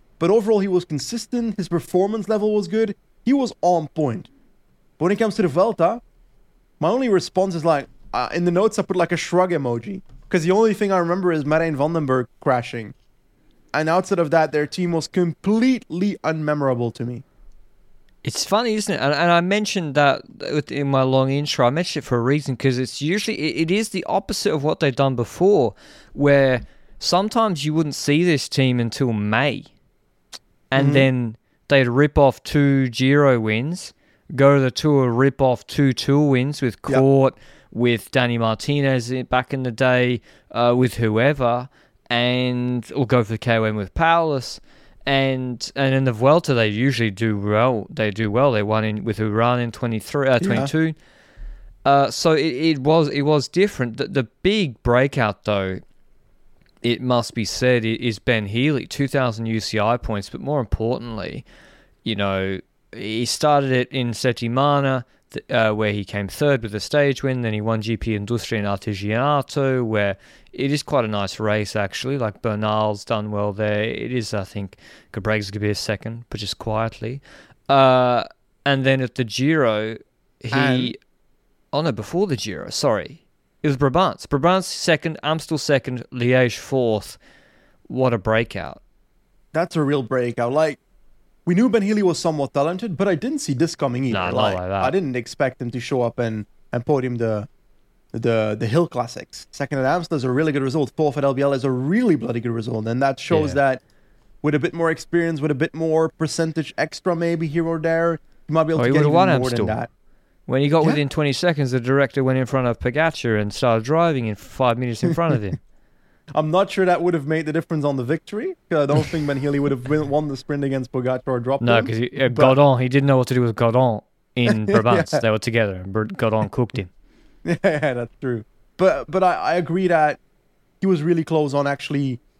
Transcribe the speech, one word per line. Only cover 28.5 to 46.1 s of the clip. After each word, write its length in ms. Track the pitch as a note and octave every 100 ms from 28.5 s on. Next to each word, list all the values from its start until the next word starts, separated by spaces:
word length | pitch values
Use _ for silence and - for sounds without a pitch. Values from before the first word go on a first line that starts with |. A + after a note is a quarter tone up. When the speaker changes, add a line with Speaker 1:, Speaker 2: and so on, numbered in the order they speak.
| - C3 B2
Speaker 2:
until 340 | A#2 - C3
May. 520 | A2 G#2 A2 C#3+ F2+ - _ _ _ _ _ _ - _ _ -
And 160 | C3+ C#3
Speaker 1:
Mm-hmm. 80 |
Speaker 2:
then 420 | C#3+ C3+ B2+ A#2 A2 _ _ -
they'd 200 | C#3 B2
rip 280 | A#2+ D3 D3+
off 260 | C#3 -
two 460 | - D3+ C#3+ C#3 C3
Giro 520 | A#2 C3 C#3+ C#3+ B2
wins, 520 | A2 G#2+ C3+ F3+ - - _ _ - C3
go 180 | C#3
to 60 | C#3+
the 100 | C3
Tour, 400 | - D3+ C#3+ B2+
rip 320 | A#2 C3+ C3
off 240 | C3 A#2+ -
two 260 | - C#3
Tour 380 | B2 - C#3 D3+
wins 320 | C3 C3 D3
with 140 | B2+ - -
Speaker 1:
Yep. 100 | C3
Speaker 2:
Cort, 400 | C3+ C#3 C3+ - - - _
with 380 | - A#2+ A#2 -
Danny 280 | C3 B2 A#2
Martinez 720 | A2+ A2 - D3 C#3 C3 A#2
i-, 100 | B2+
back 300 | - B2+ B2+
in 120 | C3+
the 80 | B2+
day, 480 | A2+ C3 B2+ B2 B2 - - _
uh, 220 | A2+ A#2+ B2
with 180 | B2+
whoever, 760 | - A2+ G#2+ B2+ D3 A#2+ A#2+ B2+ _ _ _ -
and, 840 | A#2+ A#2+ B2 B2+ B2 B2 B2 A2+
or 120 | C3+ B2
go 180 | B2
for 80 | G#2+
the 60 | A2
K 180 | B2+ A2+
O 80 |
M 100 | A2
with 200 | G#2+ F#2+
Paulus, 680 | - E3 E3+ E3 C#3 - - - - - -
and, 680 | - C#3 C3+ C3 B2+ A#2+ -
and 200 | - C3+
in 100 | C3+
the 80 | C3+